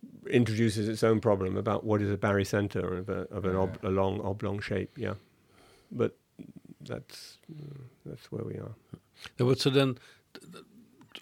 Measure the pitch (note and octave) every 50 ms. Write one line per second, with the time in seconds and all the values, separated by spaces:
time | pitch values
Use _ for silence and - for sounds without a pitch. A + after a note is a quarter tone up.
0 | - - - - - - - B2 A#2+ A2+ A2 G#2+ A#2 A2+ G2+ A2+ G#2 A2 A2+ A2
1 | - A2+ A2 G#2+ - A#2 G2+ F#2+ F#2+ F#2 G2 G2 G2+ A2+ G2+ - - A2 G#2 G2+
2 | G#2 G2+ G2+ G2 A2 G#2+ G2 G2+ F#2+ - - G#2 G2+ G2 - G2 F#2 F2+ F#2 F#2
3 | F#2+ G#2 F#2+ F#2+ F#2 - - G2 F#2 F#2 F#2 F#2+ F#2+ F#2 - - - G2 F#2+ F#2+
4 | F#2+ F#2+ F#2+ G#2+ G#2 G2 G2+ G#2+ - G2 G2 G2+ - - G#2+ F#2+ G2+ - - C3
5 | A2+ G2 G2 G2+ - _ _ _ _ _ _ - - - - _ _ - - A#2
6 | A2+ A2 - _ _ _ _ - - - - - - - - - - - B2 -
7 | - - - - - - - - _ - D#3+ D3+ D3 C#3+ C#3 C3+ B2+ B2 - _
8 | - - - - - - - G#2+ G#2+ - - G2+ G2+ G#2+ A2 - _ _ - -
9 | _ _ _ - - - - - B2 B2 C3+ - - D3 C3 C#3 C3+ C3 B2 -
10 | - - - _ _ _ - - - - F3+ - - _ _ - - _ _ -
11 | - - - -